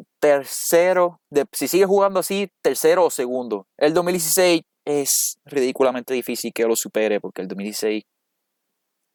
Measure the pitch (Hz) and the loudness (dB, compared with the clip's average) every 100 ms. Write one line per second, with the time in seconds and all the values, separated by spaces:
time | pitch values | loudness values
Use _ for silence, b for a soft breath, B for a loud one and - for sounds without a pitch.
0 | - _ 151 143 131 - - 170 180 180 | -20 _ 2 2 0 -8 0 2 4 4
1 | 175 175 _ 143 135 - 139 170 190 196 | 2 -2 _ -2 -2 -4 -2 2 4 4
2 | 196 190 165 196 196 _ 160 131 160 175 | 2 0 -2 -4 -6 _ -2 0 2 4
3 | 165 - 123 127 123 104 - - 147 160 | 2 0 -4 -4 -6 -8 -8 -2 0 2
4 | 175 185 160 196 180 170 - _ - 147 | 0 -2 0 2 4 2 -2 _ -4 -4
5 | 139 - - - _ 139 127 - 131 123 | -2 -2 -2 -8 _ -2 -2 0 0 0
6 | 120 127 120 120 120 - 113 113 110 107 | -6 -6 -6 -8 -8 -2 0 0 -2 -2
7 | 107 104 98 - 92 98 101 104 107 107 | 0 -2 -4 -10 -10 -8 -10 -6 -4 -4
8 | - _ _ _ _ _ _ _ _ _ | -8 _ _ _ _ _ _ _ _ _
9 | _ | _